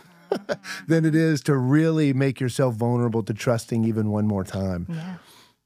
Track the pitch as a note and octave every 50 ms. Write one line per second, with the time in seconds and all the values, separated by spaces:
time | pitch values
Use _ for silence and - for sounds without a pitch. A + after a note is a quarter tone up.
0 | - - - - - - G4 - - - - - - - - - - - D#3+ E3
1 | D#3+ D#3+ D3+ D#3+ E3 D#3+ D#3 C#3 - - C#3+ C3 B2 B2+ C#3+ D#3 D#3+ E3 D#3+ D#3
2 | D3+ C#3 C3 C3 C#3 C#3 B2+ - C3+ A#2+ - - C#3 B2+ A2+ G#2+ A#2+ A#2+ A#2+ A#2+
3 | A#2+ A#2+ A2 A2+ G#2 - A2 - - C3+ A#2 A2 - - A#2+ A#2 A2 A2+ A2 A2
4 | G#2+ G#2+ G#2 G#2+ G#2+ G#2+ G#2 G2 F#2 - - F#2+ G2 F#2+ F#2 F2 F2+ F#2+ E3+ D#3+
5 | D#3+ F#3 F3+ E3 - - - - - _ _ _ _